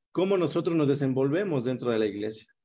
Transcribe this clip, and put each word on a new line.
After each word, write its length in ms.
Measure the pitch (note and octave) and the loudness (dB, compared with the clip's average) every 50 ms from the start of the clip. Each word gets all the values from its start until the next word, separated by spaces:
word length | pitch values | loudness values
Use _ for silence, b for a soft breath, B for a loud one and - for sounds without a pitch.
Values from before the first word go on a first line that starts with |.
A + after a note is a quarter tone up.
| _ _ | _ _
cómo 260 | - E3 F#3+ G3 G3+ | -2 0 0 2 2
nosotros 380 | F#3 E3 D3 - E3+ D3+ F3 E3+ | 2 0 0 0 -2 0 0 2
nos 140 | D#3+ D3 C3+ | 2 2 2
desenvolvemos 760 | C#3 C#3+ C#3 C3+ B2+ C3 C3+ C#3+ D3 F3+ G#3 F#3+ D3+ C3 A2+ | 2 2 0 0 0 2 0 2 0 0 0 0 -2 -2 -2
dentro 280 | B2+ B2+ A#2 A#2+ B2 | -2 -4 -2 -2 0
de 80 | A2+ A2 | 2 2
la 80 | A2 | 0
iglesia. 400 | G#2 G2 G#2 G#2+ A2 A2 - - _ _ _ | 0 -2 -4 -6 -8 -8 -10 -16 _ _ _